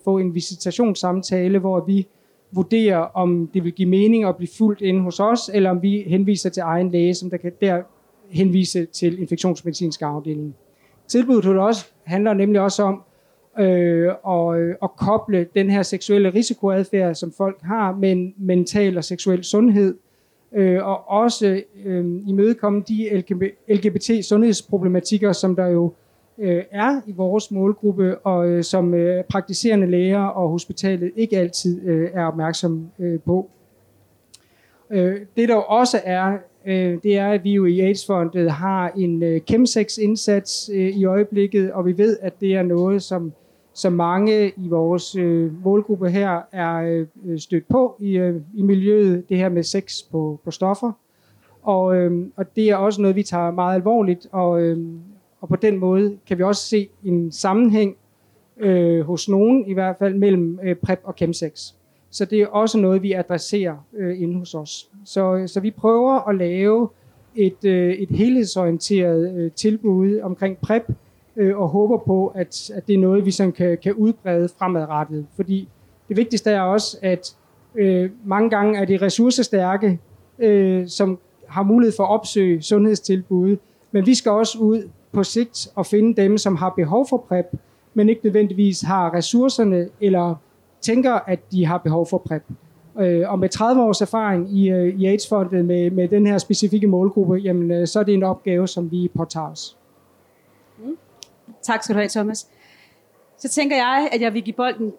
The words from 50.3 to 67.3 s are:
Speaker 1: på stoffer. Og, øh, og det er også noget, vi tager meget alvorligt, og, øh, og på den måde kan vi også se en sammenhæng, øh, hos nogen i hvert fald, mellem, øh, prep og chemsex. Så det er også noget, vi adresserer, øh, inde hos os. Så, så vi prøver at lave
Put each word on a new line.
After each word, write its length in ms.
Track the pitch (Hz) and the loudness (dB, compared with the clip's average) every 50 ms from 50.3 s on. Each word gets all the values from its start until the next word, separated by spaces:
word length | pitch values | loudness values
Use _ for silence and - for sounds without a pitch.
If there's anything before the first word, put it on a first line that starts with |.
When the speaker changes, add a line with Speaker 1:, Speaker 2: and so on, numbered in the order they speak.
| 151 151 - | -6 -8 -10
Speaker 1:
på 60 | - | -12
stoffer. 420 | 156 - 185 190 202 202 - 240 208 - _ _ _ _ _ _ _ _ _ _ _ _ _ | -6 -2 -2 -2 0 -2 -2 -6 -6 -8 _ _ _ _ _ _ _ _ _ _ _ _ _
Og, 340 | 214 202 185 185 185 185 | 0 0 2 2 2 2
øh, 300 | 180 180 175 175 175 180 190 - | 2 2 2 0 -2 -4 -8 -8
og 200 | - 190 - _ | -10 -10 -6 _
det 140 | - 214 214 | 0 2 2
er 60 | 202 | 2
også 260 | 190 196 208 214 196 208 | 2 2 0 0 2 2
noget, 140 | 196 190 | 2 2
vi 60 | 196 202 | 0 -2
tager 280 | - - 175 175 170 | -2 -2 -2 -2 -2
meget 240 | 170 175 180 180 185 | -2 -2 0 0 0
alvorligt, 520 | 185 180 208 226 240 208 190 180 175 - - - | 0 2 2 2 2 2 2 0 -2 -6 -8 -4
og, 300 | 190 180 175 175 170 170 | -2 0 0 2 2 2
øh, 160 | 170 165 165 170 165 165 165 170 190 208 196 _ _ _ _ | 0 0 -2 -4 -8 -12 -14 -18 -20 -20 -20 _ _ _ _
og 80 | - 170 | -6 -4
på 80 | - | -2
den 220 | - - 220 202 190 | 0 0 0 0 2
måde 380 | 185 185 185 190 208 208 202 202 _ | 0 2 2 2 2 0 -2 -6 _
kan 120 | - 196 175 | -6 -2 -2
vi 40 | 185 | 0
også 260 | 190 208 196 - - | 0 0 -2 -2 -2
se 200 | - 214 202 196 _ _ - | -2 -2 -2 -2 _ _ -4
en 280 | 196 175 175 170 165 156 | -2 -2 -2 -2 -4 -6
sammenhæng, 640 | - - 196 190 214 247 233 208 214 214 196 190 - _ _ _ _ _ _ _ _ _ _ _ - | -4 -2 0 2 4 4 4 4 4 2 0 -2 -6 _ _ _ _ _ _ _ _ _ _ _ -4
øh, 400 | 220 196 185 180 175 170 170 165 | 0 2 2 4 4 4 2 2
hos 280 | 160 147 180 160 - - | 0 -2 -4 -6 -2 0
nogen 360 | 196 196 202 220 254 269 220 | 2 4 4 4 4 2 2
i 60 | 196 196 | 0 -2
hvert 240 | 185 190 185 185 180 | -2 -2 -2 -2 -2
fald, 160 | 196 202 190 | -2 0 0
mellem, 440 | 196 196 208 196 180 170 165 170 185 190 | 2 2 4 4 2 2 -2 -4 -4 -4
øh, 140 | 185 180 | -4 -4
prep 240 | 180 - - 185 180 - | -2 -2 -4 -4 -4 -6
og 100 | 196 185 | -10 -6
chemsex. 560 | - 180 165 170 - 170 156 - - - - - _ _ _ _ _ _ _ | -4 -4 -4 -4 -4 -6 -8 -10 -12 -18 -20 -20 _ _ _ _ _ _ _
Så 140 | - - 202 | -8 -6 -4
det 160 | 190 214 214 | -2 0 0
er 60 | 208 | 0
også 320 | 202 - 208 220 226 - 226 | 2 2 0 0 2 2 2
noget, 240 | 196 185 190 190 185 | 2 4 2 2 0
vi 100 | 202 190 | -2 -2
adresserer, 640 | 185 175 - 180 165 - - - 208 196 175 156 143 143 _ - | -2 -2 -4 -4 -6 -4 -4 -4 -2 -2 -4 -6 -8 -14 _ -10
øh, 260 | 214 196 175 180 185 180 | -8 -6 -6 -4 -4 -4
inde 160 | 170 175 180 | -4 -4 -6
hos 160 | 175 170 - | -8 -8 -10
os. 360 | 160 151 147 - - - _ _ 196 202 | -12 -12 -12 -14 -16 -18 _ _ -20 -20
Så, 400 | - - 196 196 185 185 185 190 | -8 -4 -2 0 0 0 -2 -2
så 140 | 180 - 196 | -4 -4 -4
vi 100 | 190 214 | -4 -4
prøver 580 | 214 - - 220 226 233 247 262 269 262 - 214 | -4 0 0 2 2 4 4 2 2 0 0 0
at 60 | 202 | -2
lave 540 | 190 180 170 175 185 196 208 214 226 240 208 - _ _ _ _ _ _ _ | 0 0 -2 0 0 2 2 2 2 0 -2 -4 _ _ _ _ _ _ _